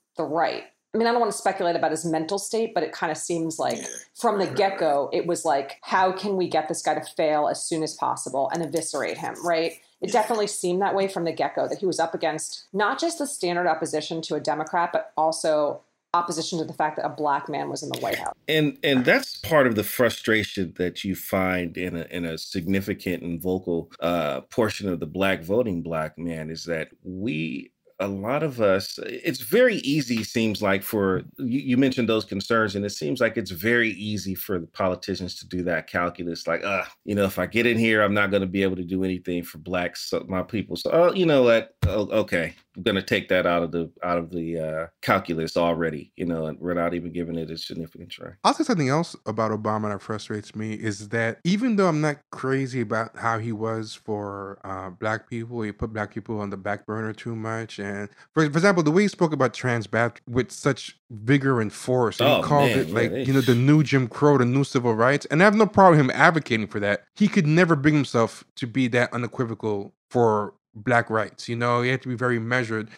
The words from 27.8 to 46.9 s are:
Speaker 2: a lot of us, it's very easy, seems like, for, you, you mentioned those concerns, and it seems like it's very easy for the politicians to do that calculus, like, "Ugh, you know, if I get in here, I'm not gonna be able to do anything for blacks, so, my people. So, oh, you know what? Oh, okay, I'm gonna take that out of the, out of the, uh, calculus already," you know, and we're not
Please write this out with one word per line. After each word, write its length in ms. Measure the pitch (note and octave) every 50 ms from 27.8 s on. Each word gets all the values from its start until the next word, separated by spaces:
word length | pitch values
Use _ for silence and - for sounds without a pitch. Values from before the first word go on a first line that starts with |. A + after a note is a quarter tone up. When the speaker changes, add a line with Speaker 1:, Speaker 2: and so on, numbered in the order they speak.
| _ _ _ -
Speaker 2:
a 80 | F#2+
lot 360 | G2+ G2 F#2+ G2 A2+ C3+ D3+ D#3+
of 160 | D3 B2+ A#2+
us, 380 | G#2+ G2 F#2+ G2 - - - - -
it's 340 | - A#2 B2 - E3 B2+ -
very 360 | - - F#3 A#3+ B3+ B3 G3+
easy, 460 | D3+ - C3+ D3 D#3 C3 A#2+ B2 A2 G#2
seems 380 | - - A#2+ A2 A2 G2+ G2
like, 220 | G#2 G2 G2 G2 -
for, 400 | - A2+ G#2 G2 F#2+ F#2 F2+ - - _ -
you, 200 | C3+ A#2+ B2 C#3+
you 160 | C#3 C3 B2
mentioned 320 | B2+ C#3 C3 C3 B2+ A#2 A2
those 160 | A2 A2 G#2+
concerns, 500 | - G2 G2+ - - A#2 A2+ A2 G#2 G2
and 100 | G2+ G2+
it 40 | G2+
seems 280 | - - D#3 D3 C#3 B2
like 160 | A#2+ A2+ -
it's 140 | A#2+ G2 F2+
very 400 | F#2 D#2+ F#2+ A2+ A#2+ A#2+ A2+ A2+
easy 440 | F#2 F2+ G#2 G#2 G#2+ G2 F2+ G2 F#2
for 240 | - - - G2 F2
the 80 | E2
politicians 680 | - _ - G2 F#2 F2+ - - G2+ F#2 F2 F#2 F2 - -
to 80 | -
do 160 | - F#2 F2+ E2+
that 240 | F2 E2+ D#2 -
calculus, 580 | - - F2+ F2 F2 - - F2 F2 E2+ - -
like, 160 | E2+ E2+ - -
"Ugh, 220 | G2+ G2 F#2 - - - _ -
you 100 | - G#2
know, 80 | G2+ G2
if 160 | F#2 - F#2+
I 60 | F2+
get 180 | E2+ - A#2 A#2
in 120 | A#2+ A#2
here, 240 | A2+ A2+ A2+ A2 G#2+ G#2
I'm 100 | G2+ G#2
not 160 | G#2 G2+ F#2+
gonna 160 | G2+ G2 F#2+
be 140 | F#2 F2+ G2 G2
able 120 | F#2+ F#2+
to 80 | F2+ F2+
do 200 | E2+ F#2+ F#2 F#2+
anything 400 | F#2+ F#2 F2+ F#2 F2+ F2 F2 E2+
for 140 | - - D#2+
blacks, 500 | D2+ F2 F#2 F2+ F2 E2+ - - - -
so, 160 | F#2 E2 -
my 160 | - F#2+ F#2 F2
people. 320 | - - G2+ - - F2
So, 140 | - - -
oh, 220 | - E3 F3 F3 F#3
you 120 | G3 F3
know 180 | D#3+ D3 C3+ B2
what? 320 | A#2 A2+ A2+ A2 - _ - -
Oh, 220 | F#2 F#2 G#2+ G2+ -
okay, 420 | G2 A2 G2 - F#2+ F2 D#2+ E2 - - _ _ _
I'm 80 | G2+ E2+
gonna 180 | A2+ G2 F#2+ -
take 260 | - A#2 F#2+ F2+ -
that 160 | F#2 F2+ F2
out 160 | F2 F2 F2
of 100 | F2 D#2+
the, 200 | E2 E2+ E2 D#2 _ -
out 160 | - F2+ F2
of 140 | F2 E2 D#2+
the, 260 | F2+ E2+ E2 E2 E2+ E2
uh, 280 | D#2 D#2 D#2 D#2+ E2 E2+ _ _
calculus 540 | - - G#2 F#2+ - - E2 D#2+ D#2+ D#2 -
already," 560 | F2+ E2+ E2+ E2 E2 E2 D#2+ D2+ C#2+ - _ _
you 80 | - F2+
know, 220 | E2+ E2 E2 D#2
and 120 | D#2 D2 -
we're 140 | - F2 F2
not 200 | F2 E2+ E2+